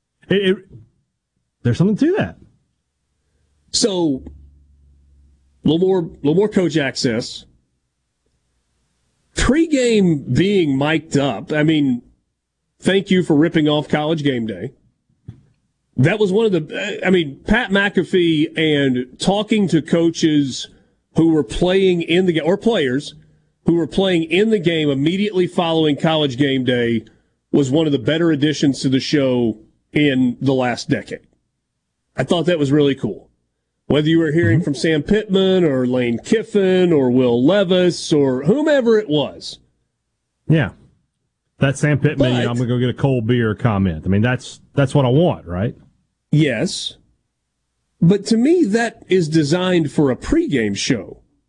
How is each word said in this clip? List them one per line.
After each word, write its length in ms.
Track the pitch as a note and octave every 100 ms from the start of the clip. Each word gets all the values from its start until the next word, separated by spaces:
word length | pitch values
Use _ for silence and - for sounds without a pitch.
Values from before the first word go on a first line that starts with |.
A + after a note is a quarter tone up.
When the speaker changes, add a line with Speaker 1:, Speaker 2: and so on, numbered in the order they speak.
| _ _ -
Speaker 1:
It, 280 | F#3+ F#3+ G#3+
it, 0 | - A2 - _ _ _ _ _ _ _
there's 160 | A#2+ A#2
something 200 | F#3+ G#3
to 180 | D#4 G4+
that. 200 | - - - _ _ _ _ _ _ _ _ _ _ _ _
Speaker 2:
So, 520 | - A3+ F#3 D#3+ C3 - - - _ _ _ _ _ _ _ _ _ _ _ C#3+
a 20 |
little 120 | E3
more, 240 | F#3 F#3+
little 320 | E3 - C#3+ E3+
more 140 | G#3
coach 280 | G3+ E3+ D3+
access. 680 | C3+ - C3 A2 - - - _ _ _ _ _ _ _ _ _ _ _ _ _ _ _ _ _ _ -
Pre-game 1000 | - D4 E4 C4+ B3 G#3+ F3+ D3 -
being 440 | B2+ F#3+ G3+ D3+ C3+
mic'd 400 | D3+ D#3+ D#3 C#3+
up. 340 | C#3 F#2+ F#2
I 120 | D3+
mean, 400 | D#3 D#3 C#3 A#2+ - _ _ _ _ _ _ _
thank 300 | - G3 -
you 140 | F#3
for 120 | D#3+ D3
ripping 320 | E3 E3+ D3+
off 220 | D3+ D3
College 340 | D3+ D3+ D#3+
Game 220 | C#3 B2 A2
Day. 280 | F#2 B2+ - _ _ _ _ - - _ _ _ _ _ -
That 240 | C#3+ G#3
was 120 | G#3
one 140 | G3 A3+
of 40 |
the, 500 | F3 D#3 F#3 G3+ - F#3
I 40 |
mean, 280 | F#3 D3+ - -
Pat 240 | A3 G3
McAfee 880 | G3 G3+ G3 D#3 F#3 E3+ D3+ D#3 -
and 640 | D#3+ C#3+ C3+ B2 B2+ -
talking 480 | F3+ G3+ G#3+ G#3+ F3+
to 140 | D#3+
coaches 840 | - E3+ E3 - D#3+ D3+ C#3 A#2 - _ _ _ _ E3
who 140 | E3
were 120 | D#3
playing 580 | C#3+ - F3+ F#3+ F#3+ F3
in 240 | D#3+ F3 F#3
the 80 |
ga-, 60 | D#3+
or 160 | D#3 G3+
players 560 | A3+ G#3+ C3 C3+ - - _ _ _ _ -
who 100 | E3+
were 120 | D#3+
playing 360 | - F#3+ E3+
in 260 | E3 F3 A3
the 100 | G#3+
game 300 | E3 E3 D3
immediately 560 | C3+ D3+ F#3+ G#3 F#3 F3
following 480 | F#3 E3 D#3+ D#3 C#3
College 420 | E3 D#3+ D3 A#2+
Game 260 | C#3+ C3+
Day 420 | B2+ B2 A#2 A2+ - _ _ _ _
was 180 | - C3
one 160 | D3+ D#3
of 60 |
the 80 | C#3
better 320 | A2+ D#3+ E3+
additions 500 | D3 D3+ D3 D3 C3
to 80 | C#3
the 100 | C3
show 600 | - D3 C3+ B2 A#2 G#2+ - _ _
in 440 | D#3 D3 C3 B2+ A#2+
the 120 | C3+
last 360 | C3 B2 A2+ -
decade. 380 | G#2+ - - _ _ _ _ _ _ _ _ _ -
I 60 |
thought 240 | B2+ F3 D#3+
that 100 | E3
was 120 | C#3
really 240 | D3 C#3+ C3+
cool. 340 | A2+ F2+ - _ _ _ _ _ -
Whether 220 | C#3+ D3+
you 80 | E3
were 140 | D#3
hearing 280 | D#3+ E3+ C#3+
Speaker 1:
Mm-hmm. 40 |
Speaker 2:
from 120 | D#3+ C3+
Sam 280 | E3 D3+
Pittman 600 | - G#3 G#3+ F#3+ F#3+ F#3+
or 220 | D#3+ C3 B2
Lane 320 | B2+ A#2+ A2+
Kiffin 680 | - A3 - G3+ F#3+ F#3 F3+
or 200 | D3 B2+
Will 340 | B2+ B2+ A#2+ C#3
Levis 640 | G3+ F3+ F#3 F3+ - -
or 320 | D3+ C#3 B2+ D3
whomever 520 | C#4 D#4 C#4+ A#3 G#3+
it 100 | G#3
was. 500 | D3+ A2+ F2+ - - _ _ _ _ _ _ _ _ -
Speaker 1:
Yeah. 240 | D#3 G#2+ - _ _ _ _ _ _ _ -
That 180 | C#3 C3+
Sam 220 | D3+ C#3
Pittman, 300 | C#3+ C#3 B2+
you 60 | B2
know, 40 | A#2+
Speaker 2:
But 40 |
Speaker 1:
"I'm 80 | A#2+
gonna 100 | A#2+
go 100 | B2
get 100 | B2
a 40 |
cold 340 | - C#3 B2+ A2
beer" 260 | B2 A2
comment. 500 | G2+ A#2+ G2 G2 D#2 F#2
I 40 |
mean, 120 | G2+
that's, 360 | A#2+ B2 - - _
that's 220 | - C#3 D3
what 100 | B2
I 40 |
want, 360 | C#3 F3 F2 E2
right? 300 | F2 G#2+ - _ _ _ _ _
Speaker 2:
Yes. 640 | D3 D3 A2+ F#3 - - - _ _ _ _ _ _ _ _ _ -
But 240 | E3+ G3+ F#3+
to 100 | A3+
me, 280 | C4+ F4+ G#3+
that 380 | A#3 A#3 - -
is 220 | F#3 D#3
designed 640 | D#3+ C#3 F3 F#3 F3+ D3
for 180 | - C#3
a 40 | A#2+
pregame 600 | - E4 D#4+ C3 G#2+ G2
show. 460 | - A2+ - - _ _